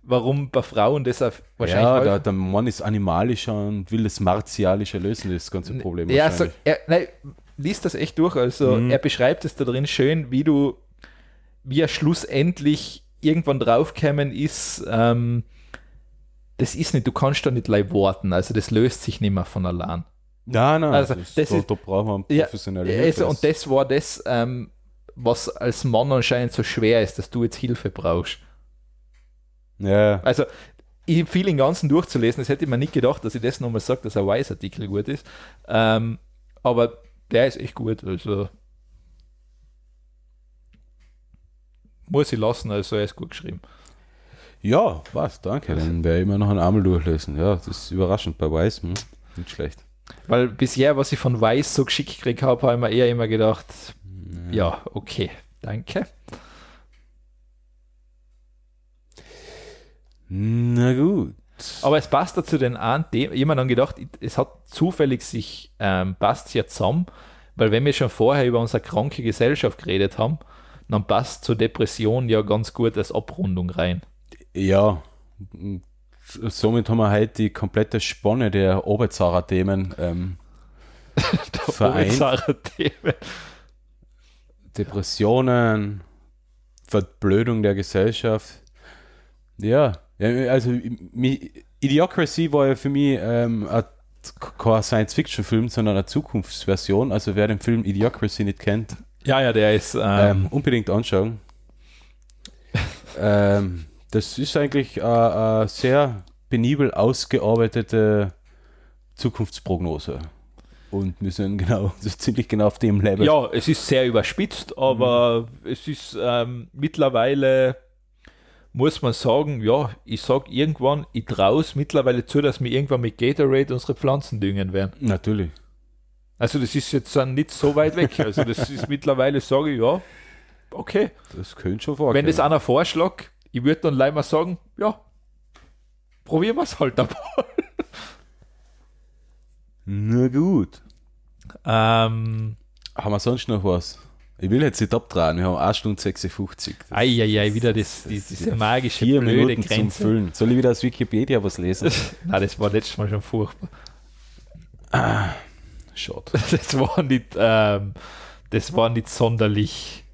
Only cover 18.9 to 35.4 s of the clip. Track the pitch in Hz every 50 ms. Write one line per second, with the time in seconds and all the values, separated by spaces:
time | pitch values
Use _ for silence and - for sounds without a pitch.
18.9 | - - - - - - 107 101 98 95 90 - - - 92 90 90 87 82 -
19.9 | 82 85 165 _ _ _ _ _ _ _ _ 117 123 110 120 139 156 160 160 151
20.9 | 139 143 139 117 127 90 90 - - 160 156 - 202 - 95 - 107 - - -
21.9 | 95 98 107 110 101 98 98 - 147 151 156 - - 104 - 98 95 92 87 92
22.9 | 98 113 160 165 160 - - - 147 - - 151 156 - - 143 131 135 135 127
23.9 | 131 147 - - - - - - 127 117 117 123 127 123 113 - _ _ _ _
24.9 | - _ _ - - - 120 117 120 - - - - - - 123 117 - - 131
25.9 | 113 110 127 143 135 127 117 - 131 123 123 120 - - 110 - - 120 110 110
26.9 | 117 113 107 - - - 104 - - 120 117 110 - - - 120 123 - - -
27.9 | - - 82 85 85 87 87 - - - - - - - - _ _ _ _ _
28.9 | _ _ _ _ _ _ _ _ _ _ _ _ _ _ _ _ _ - 101 98
29.9 | 98 104 107 107 101 92 85 - 127 - 143 - - - - - - - _ _
30.9 | _ _ _ - 160 165 165 - - 180 185 196 165 135 135 143 180 - - 143
31.9 | 139 165 170 - - 131 113 117 123 - 123 - 139 143 170 139 123 123 139 -
32.9 | - 139 120 123 147 - - 110 - 120 110 127 123 - 127 120 113 107 - -
33.9 | 127 - - 110 - 104 98 98 101 123 139 - 101 - - 98 - - 107 98
34.9 | 98 101 104 - 143 143 - - - -